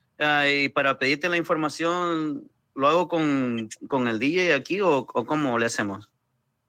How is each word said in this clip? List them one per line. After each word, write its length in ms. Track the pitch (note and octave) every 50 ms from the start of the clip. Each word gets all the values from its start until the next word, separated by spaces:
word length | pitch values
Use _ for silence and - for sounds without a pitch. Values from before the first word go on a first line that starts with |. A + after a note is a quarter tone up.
| _ _ _ -
Ah, 280 | D3+ D3+ D3 D3 C#3+ C#3+
y 200 | C#3+ C#3+ C#3 C3
para 300 | - D3 C#3 C#3 C3+ C3
pedirte 300 | C3 C3 C#3+ C#3+ D#3+ F3+
la 80 | F3
información, 1120 | E3+ E3 E3+ F3 D#3 D#3 D3+ C#3+ - D#3+ E3+ F3 F3+ F3+ E3+ E3 D#3+ D#3 D3+ D3 C#3 - - _ _ _ _ -
¿lo 140 | C3+ C3+ C#3+
hago 200 | D#3+ F3 F3+ D#3
con, 600 | F3 E3 D#3+ D3+ C#3+ C3+ B2+ B2 A#2+ A#2 A2 G#2+ - - - -
con 200 | C#3+ C3+ B2 A#2+
el 100 | A2+ G#2+
D 300 | A#2+ C#3 E3 F#3 F#3 F3
J 80 | D#3
aquí 240 | C3+ B2+ - E3 G3
o, 260 | G3+ F3+ D3 C3 - - -
o 100 | B2+ A#2
cómo 320 | - D3+ D3+ D3 C3+ A#2 A2+
le 80 | A#2
hacemos? 440 | A#2 - - A2 G2+ G2 F#2+ F2+ _ _ _ _ _ _ _ _ _ _ _ _